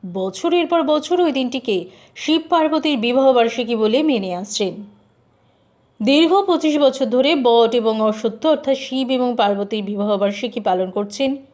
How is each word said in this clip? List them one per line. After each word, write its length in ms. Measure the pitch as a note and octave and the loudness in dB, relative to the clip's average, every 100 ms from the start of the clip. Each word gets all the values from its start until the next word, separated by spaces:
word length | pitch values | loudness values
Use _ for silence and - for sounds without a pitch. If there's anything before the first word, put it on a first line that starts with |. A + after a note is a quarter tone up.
| F#3 | -8
বছরের 520 | F3+ F#3+ F#3+ E4+ F4 E4 | -6 -6 -4 0 0 2
পর 140 | E4+ | 0
বছর 340 | D4 D4+ D4 F4 | 2 0 0 0
ওই 100 | F4 | 2
দিনটিকে 460 | C4+ B3+ C4 A#3+ F#3+ F3 - - - | 0 -2 -4 -2 -4 -4 -18 -20 -10
শিব 240 | - D#4+ D#4+ | -2 -2 2
পার্বতীর 480 | E4+ D#4 D#4 D4+ C#4 | 0 2 0 0 -2
বিবাহবার্ষিকী 760 | A#3+ B3 C4+ B3 A#3 A#3+ A3+ A#3 | 0 2 4 4 2 0 -4 0
বলে 240 | A3 A#3+ | 2 2
মেনে 280 | D#4 B3 F#3+ F3 | 2 0 -2 -8
আসছেন। 380 | G3+ - G3 F#3+ G3+ _ _ _ _ _ _ _ _ _ _ _ | -8 -4 -4 -6 -16 _ _ _ _ _ _ _ _ _ _ _
দীর্ঘ 320 | G#3+ C#4+ E4 F#4+ | 2 4 4 4
পঁচিশ 340 | G4 E4+ D#4 D4 | 2 0 2 2
বছর 300 | C#4 C4+ B3+ B3 | 2 2 0 2
ধরে 160 | C4+ D#4+ | 2 2
বট 360 | A#3+ A3+ A#3 A#3+ | 4 4 4 2
এবং 200 | A3 A3 | 0 0
অশ্বত্থ 420 | G#3+ G#3+ A3+ A3 D#4+ | -2 -2 -6 -2 0
অর্থাৎ 320 | C#4+ C#4 C4 | 0 0 -4
শিব 300 | - C4 B3+ | -4 -6 -2
এবং 180 | C4 B3 A#3+ | 0 0 0
পার্বতীর 480 | G3+ G3+ G3+ A3 | 0 0 -4 -6
বিবাহবার্ষিকী 760 | G3 G#3 G#3 G3+ G3+ G3+ B3 A#3 | -6 -4 -2 0 -2 -2 -6 -4
পালন 280 | G#3 F#3 F#3 | -2 -2 -2
করছেন 380 | F#3+ G#3 - C4+ C#4 - | -4 -6 -2 -2 -2 -10